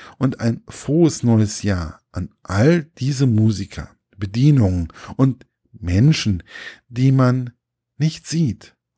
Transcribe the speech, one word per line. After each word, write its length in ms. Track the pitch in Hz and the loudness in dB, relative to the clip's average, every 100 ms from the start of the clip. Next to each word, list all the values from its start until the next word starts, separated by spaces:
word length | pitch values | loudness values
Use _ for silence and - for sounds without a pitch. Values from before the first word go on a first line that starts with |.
| - - | -20 -4
und 200 | 131 - | -4 -2
ein 240 | 117 - - | -4 -4 -8
frohes 560 | - - 151 165 - | -10 -2 2 2 2
neues 380 | 117 113 107 - | 2 2 2 -2
Jahr 380 | 104 92 80 - _ | -2 -2 -4 -12 _
an 180 | - 85 _ | -12 -12 _
all 400 | - 95 131 175 147 - | -6 0 2 2 -2 -8
diese 280 | 127 135 135 | -6 0 2
Musiker, 640 | 110 110 95 95 - - _ _ - | 2 2 0 -6 -12 -16 _ _ -12
Bedienungen 760 | 98 104 143 143 101 90 82 - - - | -8 0 4 4 2 0 -4 -10 -10 -2
und 280 | 135 120 _ _ _ | -2 -2 _ _ _
Menschen, 720 | - 87 90 143 156 107 90 - - - - _ | -12 -2 2 4 2 -2 -4 -8 -18 -20 -20 _
die 220 | 120 135 | -2 2
man 400 | 135 127 127 123 - _ _ _ - | 4 2 0 -4 -12 _ _ _ -4
nicht 320 | 156 - - | -4 -4 -6
sieht 480 | 160 151 98 - _ _ | -2 -2 -4 -12 _ _